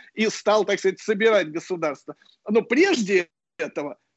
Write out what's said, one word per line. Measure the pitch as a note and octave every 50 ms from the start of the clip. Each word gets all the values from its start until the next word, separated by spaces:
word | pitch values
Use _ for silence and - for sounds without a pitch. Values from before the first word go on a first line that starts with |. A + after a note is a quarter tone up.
| - _ _
и | - A3 A3
стал, | - - - G#3 G#3 G#3+ G3
так | G3+ G3+ -
сказать, | - F#3+ F#3 -
собирать | - - A3 G3 A3 A3+ A3 G3+ E3+ D#3
государство. | D3+ E3 - - F#3 E3+ D#3+ D3+ C3+ - _ - C#3+ - _ _ _ _ _ -
Но | G#3+ A3+
прежде | G#3+ - A#3+ C#4+ F#4 G4 F#4 C4 G#3+ F3+ G3+ F#3 F3 - _ _ _ _ _ -
этого | D#3+ C3+ - D#3+ D3 C#3+ - - _ _ _